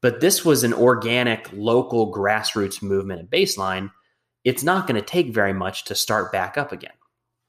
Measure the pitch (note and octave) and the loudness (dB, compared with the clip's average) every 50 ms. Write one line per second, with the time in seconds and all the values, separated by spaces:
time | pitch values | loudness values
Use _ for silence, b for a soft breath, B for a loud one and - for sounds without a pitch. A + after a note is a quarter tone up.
0 | - B2+ A#2+ - D3+ F3+ G3 - - E3+ D3 B2 A#2+ A#2 A#2 - A#2+ B2 B2 A#2 | 0 0 2 4 2 2 2 4 4 4 4 4 4 2 2 4 4 4 4 4
1 | - A2+ A#2+ B2 B2 B2 A2+ A2 - - - G2+ G#2 A#2 A2+ B2 C3+ - B2+ A#2 | 2 0 0 0 2 0 -2 -2 -6 -12 -10 -6 -2 2 2 2 2 2 0 0
2 | A2 G2+ F#2 G#2 G2 G2+ G#2+ A2 G#2+ - - A2+ G2+ F#2+ - - - G2 G2 G2 | 0 0 0 -2 0 2 2 0 0 -2 -2 -2 -2 -2 -4 -6 -4 -2 -2 -2
3 | F#2+ G2 F#2 E2+ E2+ F#2 - F3 G3 F#3+ - G2+ F#2+ F#2+ F#2 F#2+ F#2+ G2 - _ | -2 -4 -6 -10 -8 -2 0 0 0 0 0 -2 -4 -4 -2 -4 -6 -8 -12 _
4 | _ _ _ _ _ _ _ _ - B2+ B2+ - C3 D#3 F#3 F#3+ F#3 - B2 G#2+ | _ _ _ _ _ _ _ _ -2 -2 -2 0 0 0 0 0 0 0 -2 -2
5 | G2+ - - F3+ E3+ C3 G#2+ A2 G2+ G2 G2 G2 F2+ F#2+ F#2+ - - - G2+ - | -2 -2 0 0 0 0 2 0 2 2 0 -2 -4 -6 -6 -8 -8 -8 -6 -4
6 | - - G#2+ G#2+ F#2 - - F#2+ F2+ F#2 - C#3+ C#3+ - G2 F2+ - - - _ | -2 0 0 0 0 -2 -2 -4 -4 -2 -4 -6 -6 -6 -8 -14 -14 -18 -20 _
7 | _ _ _ _ _ _ _ _ _ | _ _ _ _ _ _ _ _ _